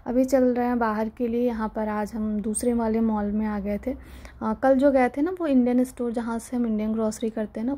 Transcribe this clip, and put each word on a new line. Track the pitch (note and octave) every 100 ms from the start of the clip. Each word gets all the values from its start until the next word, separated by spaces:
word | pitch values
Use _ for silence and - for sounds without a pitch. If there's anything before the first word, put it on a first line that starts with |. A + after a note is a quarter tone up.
| -
अभी | A#3+ C4
चल | C4+ B3+
रहे | A#3+ A#3+
हैं | A#3+
बाहर | A3 G#3+ A3
के | A3 A#3+
लिए। | A#3 B3
यहाँ | A3+ G#3+ A3
पर | G#3+
आज | G#3 G#3
हम | G#3+ G#3+ G#3
दूसरे | G#3+ G#3+ B3
वाले | A#3 A3 A3+
मॉल | A3+ G#3+ G#3
में | G#3+ G#3+
आ | G#3
गए | G3+ G#3 B3+
थे। | C#4 - - - -
अ, | A3
कल | A3 C4+ C4+
जो | C#4+
गए | C4 B3
थे | C4+
ना, | D#4+
वो | F#4 E4
इंडियन | C4 B3 B3
स्टोर, | B3+ - A#3+
जहाँ | A#3 A#3 A#3
से | - B3
हम | A#3
इंडियन | G#3+ G#3+
ग्रॉसरी | A3 A3 G#3+ A3
करते | A3+ G#3 A3
हैं |
ना, | A#3